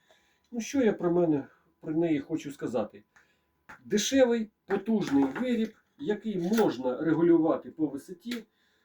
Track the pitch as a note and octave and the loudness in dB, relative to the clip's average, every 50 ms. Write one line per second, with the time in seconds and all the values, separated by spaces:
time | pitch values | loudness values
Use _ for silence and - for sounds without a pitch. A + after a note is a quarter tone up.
0 | _ _ _ _ _ _ _ _ _ _ A#3+ A#3 A3 - - C#4 A#3+ G#3 - - | _ _ _ _ _ _ _ _ _ _ -10 -10 -8 -2 0 2 2 2 2 2
1 | E3+ F3 E3+ F3 F3 D#3+ D3+ C3+ C3+ - _ _ _ _ _ _ - D#3+ D#3 E3 | 0 0 2 2 2 2 2 0 -2 -6 _ _ _ _ _ _ -10 -6 -2 -2
2 | E3+ E3 D#3 C#3 - - D#3+ D#3 - C#3+ - - - A2+ A2 A#2 G#2 - - G#2 | 0 0 0 -2 -2 -4 -6 -8 -6 -10 -12 -10 -8 -4 -4 -4 -4 -4 -8 -16
3 | - _ _ _ _ _ _ _ _ _ _ _ _ - - - - A#2+ G3 G#3 | -20 _ _ _ _ _ _ _ _ _ _ _ _ -20 -20 -20 -8 -4 -2 -2
4 | - - C4+ C4+ B3+ A#3+ A#3 A#3 G#3+ - _ _ _ - G4 - - A3+ A3 G3+ | 0 2 4 4 4 4 4 0 -2 -6 _ _ _ -4 -4 -4 0 0 0 0
5 | D#3 C3+ C#3 C#3 C#3 C3+ - G#3 B3 B3+ A#3 A3 A3+ G#3+ - _ _ _ _ _ | 0 2 2 2 2 2 0 -4 -2 -2 0 -2 -2 -4 -6 _ _ _ _ _
6 | - G3+ G#3 G#3 - A3 G3 F3+ E3+ F#3 A3+ A#3 G3 D3 A#2 B2 B2+ B2+ A#2+ - | -6 -4 -4 -4 -4 -6 -4 -4 -2 0 2 2 2 2 0 -2 -4 -4 -4 -2
7 | D3+ D#3+ D3+ D#3 F3 E3+ E3+ D#3+ D#3 D#3+ C3 - - B2 - - D#3 C3+ C3+ C3+ | -2 0 2 4 4 6 6 6 4 2 0 -2 -4 -10 -6 -6 -6 -4 -4 -10
8 | - - F#3 - - A#3 A#3+ A3+ - _ _ _ _ _ _ _ _ | -12 -14 -18 -14 -10 -10 -10 -10 -10 _ _ _ _ _ _ _ _